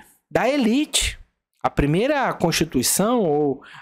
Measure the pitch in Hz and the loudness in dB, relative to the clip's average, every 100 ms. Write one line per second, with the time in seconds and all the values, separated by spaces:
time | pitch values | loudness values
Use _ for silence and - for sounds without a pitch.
0 | - _ _ 165 220 285 214 254 302 - | -12 _ _ -2 0 2 2 2 0 -2
1 | - - - _ _ _ 127 - 143 165 | -2 -6 -18 _ _ _ -4 0 0 2
2 | 254 294 214 - 170 - 160 135 - - | 0 0 -2 0 -2 0 -2 -2 0 0
3 | 208 247 175 147 147 135 - - | 2 2 2 2 0 -2 -10 -10